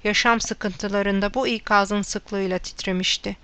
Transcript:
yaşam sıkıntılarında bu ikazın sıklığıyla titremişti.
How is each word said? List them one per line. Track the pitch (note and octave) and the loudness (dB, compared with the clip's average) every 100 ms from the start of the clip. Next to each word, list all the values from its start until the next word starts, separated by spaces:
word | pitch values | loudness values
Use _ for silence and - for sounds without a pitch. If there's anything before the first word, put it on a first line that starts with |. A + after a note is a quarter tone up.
yaşam | G#3 G#3 A#3+ A#3 | 0 2 4 2
sıkıntılarında | - G#3+ G#3 - G#3 G3+ G3+ G3 G3+ | 0 -4 -4 -4 -2 0 2 2 0
bu | B3 C4 | 0 0
ikazın | A3 - G#3 G3 G#3 | -2 4 4 4 -2
sıklığıyla | G3 G3+ - G3+ F#3+ F#3 | -2 -6 -6 -4 -2 -2
titremişti. | - - - F#3 F#3 - G3+ G3 | -6 -8 -4 -2 0 -2 -4 -10